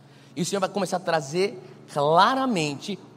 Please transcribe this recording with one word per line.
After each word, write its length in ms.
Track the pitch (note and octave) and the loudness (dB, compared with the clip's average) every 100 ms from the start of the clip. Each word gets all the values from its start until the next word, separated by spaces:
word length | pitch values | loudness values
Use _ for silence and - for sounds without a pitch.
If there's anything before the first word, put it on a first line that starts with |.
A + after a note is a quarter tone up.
| - - - - | -20 -20 -18 -6
E 60 | |
o 40 | F3 | -4
Senhor 160 | G3+ | -2
vai 80 | F#3+ | -2
começar 260 | G3 F#3 F#3 | -2 -2 -4
a 40 | |
trazer 600 | F3 E3 C#3 E3+ G3+ - - - - | 0 -2 -2 -2 -2 -4 -18 -20 -8
claramente 1080 | D3 C#3+ E3 G#3 C4 C4 G3 D3+ C3+ - F#3+ - | -2 4 6 6 4 0 0 -2 -4 -8 -10 -10